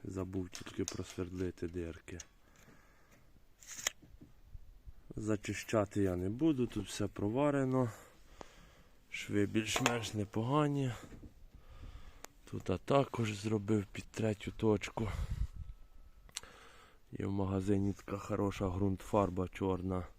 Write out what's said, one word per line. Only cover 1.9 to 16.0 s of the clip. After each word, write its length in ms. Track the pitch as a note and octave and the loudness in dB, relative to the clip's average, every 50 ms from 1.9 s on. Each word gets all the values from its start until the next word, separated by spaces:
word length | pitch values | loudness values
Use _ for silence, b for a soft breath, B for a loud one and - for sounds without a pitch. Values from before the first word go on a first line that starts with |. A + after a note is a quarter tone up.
| D#2 - - - F#2 E2+ - - - - b b b b b b b b b b b b b b b b b b - - - - - _ - - - - - - - - - - - - - - - - - - - - - - - - - - - - - - - | -8 -10 -12 -12 -12 -12 -12 -16 -20 -20 b b b b b b b b b b b b b b b b b b -20 -20 -20 -20 -20 _ -16 -14 -12 -4 -4 -4 -4 -4 -20 -20 -20 -20 -20 -20 -20 -20 -20 -16 -14 -14 -14 -14 -18 -16 -16 -16 -16 -16 -16 -10 -8
Зачищати 880 | - G#2+ G#2+ A2 G#2 - - G#2 - - - - A2 G2+ - - G#2+ | -4 0 0 0 0 0 -4 -4 -4 -2 2 4 4 4 4 2 2
я 140 | G2 F#2+ F2+ | 4 4 4
не 140 | F2+ F2+ F#2+ | 2 0 -2
буду, 360 | G#2+ B2 D3+ E3 D3+ B2+ A#2+ | 0 2 4 4 4 4 0
тут 200 | - - G#2+ G2 - | 0 0 -4 -4 -4
все 180 | - - G#2 | -2 -2 -2
проварено. 840 | G2 - - G2 G#2 A2+ C3 D3 D3 C#3 C#3 C3+ C3 C3 C3 B2+ A#2 B B B B B B B B B B B B B B B B B B B B B B - - | -2 -2 -2 0 0 2 4 2 4 4 4 2 4 4 4 4 2 B B B B B B B B B B B B B B B B B B B B B B -16 -10
Шви 360 | - - - - G#2 G#2 G2+ | -10 -8 -4 0 2 2 2
більш-менш 680 | G2 G2+ A2 G#2+ G#2 - - C3 B2 A#2+ A#2 A2 G2+ - | 4 4 2 2 2 2 4 4 4 4 4 0 -2 -2
непогані. 760 | G#2+ G2+ G2+ - A2+ A2+ B2 C#3 D3+ D3+ D3 C#3+ C#3 C3+ B2+ A2+ B B B B B B B - - - - B B B B B B B B B B B B B B B B - - - - | -2 -2 0 0 -2 0 2 4 4 4 4 2 2 0 0 -2 B B B B B B B -18 -18 -20 -20 B B B B B B B B B B B B B B B B -16 -20 -14 -8
Тут 180 | - G2+ - - | -8 -4 0 0
я 100 | F#2+ - | -2 -2
також 560 | - - C#3 C#3 C3+ - - - A#2 G#2+ G#2+ | 2 4 6 6 6 4 2 0 0 0 0
зробив 520 | G2 G#2 A2 A2 G#2+ G2+ G#2 A2 G#2+ G2 | -2 0 0 0 0 2 4 2 2 2
під 180 | - - - - | 0 -8 -12 -12
третю 480 | - - - A2 A2 G#2+ - - - | -8 -4 0 2 2 2 0 -4 -8
точку. 560 | - - - A2 G#2+ G2 - - - - A2+ G2+ B B B B B B B B B B B B - - - - - - | -2 2 4 4 4 4 2 -4 -2 -2 -2 -2 B B B B B B B B B B B B -12 -14 -16 -18 -16 -18